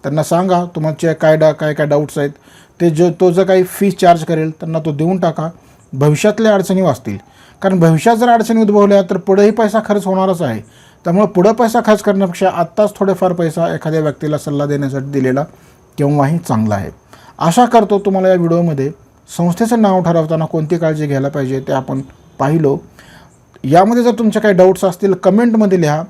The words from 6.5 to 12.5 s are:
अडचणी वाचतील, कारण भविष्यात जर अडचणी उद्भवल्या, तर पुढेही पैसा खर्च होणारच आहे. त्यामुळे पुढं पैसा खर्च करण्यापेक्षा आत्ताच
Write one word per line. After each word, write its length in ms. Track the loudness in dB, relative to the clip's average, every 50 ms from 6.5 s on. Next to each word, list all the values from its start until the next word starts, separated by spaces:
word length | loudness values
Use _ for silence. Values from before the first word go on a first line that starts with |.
| 2
अडचणी 280 | 2 0 0 -2 0
वाचतील, 360 | 0 0 -2 -2 -6 -10 -12 -12 -14 _ _ _ -20 -20 _ _
कारण 180 | -2 0 2 4
भविष्यात 360 | 4 2 2 2 2 2 2
जर 140 | 2 4 2
अडचणी 320 | 2 2 2 0 0 2
उद्भवल्या, 400 | 2 2 4 4 4 4 4 2
तर 160 | 2 0 -4
पुढेही 340 | -4 0 0 2 4 4 2
पैसा 280 | 2 2 -2 0 0 -2 -2
खर्च 200 | -2 -4 -2 -2
होणारच 360 | -2 -2 0 0 -2 -2 -2
आहे. 200 | -4 -6 -6 -8 -12 -16 _ _ _ _ _ _ _
त्यामुळे 240 | -2 0 2 0
पुढं 240 | 2 2 2 2 2
पैसा 280 | 2 2 0 0 0 0 2
खर्च 160 | 2 0 2
करण्यापेक्षा 480 | 2 -2 0 0 -2 -2 -2 -2 -2
आत्ताच 460 | -2